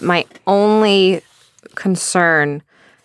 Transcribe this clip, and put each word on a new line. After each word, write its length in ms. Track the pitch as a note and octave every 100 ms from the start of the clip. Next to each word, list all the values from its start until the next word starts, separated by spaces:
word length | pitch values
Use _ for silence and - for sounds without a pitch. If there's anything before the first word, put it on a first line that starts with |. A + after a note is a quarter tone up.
My 240 | F3+ F3 - - -
only 760 | G3+ G#3 G#3+ G#3+ G3 F#3 E3+ - _ _ _ - -
concern 880 | G3 F3+ - F#3 E3+ D#3 D3 D3 - _ _ _